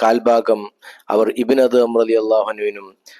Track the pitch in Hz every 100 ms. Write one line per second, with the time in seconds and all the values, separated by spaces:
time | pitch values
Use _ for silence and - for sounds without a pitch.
0 | 110 117 113 117 110 107 104 _ - -
1 | - 104 110 - 117 135 127 123 117 117
2 | 113 113 110 110 104 107 104 101 98 -
3 | _